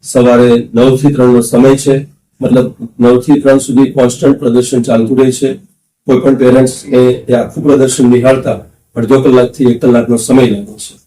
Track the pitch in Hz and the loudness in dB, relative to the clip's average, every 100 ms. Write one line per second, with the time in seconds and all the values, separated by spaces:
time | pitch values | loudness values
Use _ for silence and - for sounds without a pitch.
0 | - 131 123 120 123 120 117 113 127 131 | -4 0 2 4 2 2 0 0 2 2
1 | 147 131 123 123 117 123 135 135 - 135 | 0 2 2 2 0 2 2 2 0 -2
2 | 139 _ _ _ 127 123 127 - 117 - | -4 _ _ _ -2 0 -2 -6 -18 -2
3 | 120 123 123 143 139 139 135 127 131 139 | 2 2 2 0 2 0 0 0 0 0
4 | 123 - 151 139 131 120 123 127 120 113 | -2 0 -2 -2 0 -2 -2 -4 -2 -2
5 | 113 127 131 123 135 - _ _ _ _ | -2 0 0 0 -6 -6 _ _ _ _
6 | - 123 131 127 127 127 127 - - 127 | -2 -2 0 0 2 2 0 -4 -4 0
7 | 127 123 - 120 113 - 147 131 131 - | 0 -2 -2 -4 -4 -6 0 0 0 0
8 | 127 123 127 135 92 - - _ _ - | 2 2 2 0 -2 -8 -12 _ _ -10
9 | 110 135 135 127 123 - 123 117 127 120 | 0 0 2 2 0 0 -2 0 0 0
10 | 117 117 - 131 123 101 101 - - - | 0 -4 0 0 2 -2 -8 -18 -20 -20